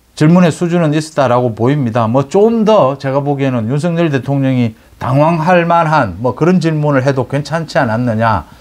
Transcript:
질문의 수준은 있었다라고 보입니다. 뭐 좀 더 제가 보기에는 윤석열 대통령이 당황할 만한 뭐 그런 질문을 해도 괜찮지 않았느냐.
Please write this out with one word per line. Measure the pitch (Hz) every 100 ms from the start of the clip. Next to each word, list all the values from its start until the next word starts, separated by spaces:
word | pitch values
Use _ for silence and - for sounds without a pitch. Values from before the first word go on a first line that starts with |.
| _ -
질문의 | 156 175 175
수준은 | 147 175 175 156
있었다라고 | 151 156 - 131 123 123
보입니다. | 107 120 147 120 117 113
뭐 | 127 143
좀 | 190 220 233
더 | 208 214 135 139
제가 | 135 135
보기에는 | 143 139 139 123 110
윤석열 | 143 175 165 165
대통령이 | 139 139 139 131 127 117 - _ -
당황할 | 120 135 151 170 160 180
만한 | 170 170 160 156 110 87
뭐 | 123
그런 | 123 156 185
질문을 | 160 156 147 139 135
해도 | 131 120
괜찮지 | 139 147 165 156 170
않았느냐. | 123 110 123 110 113 98 - -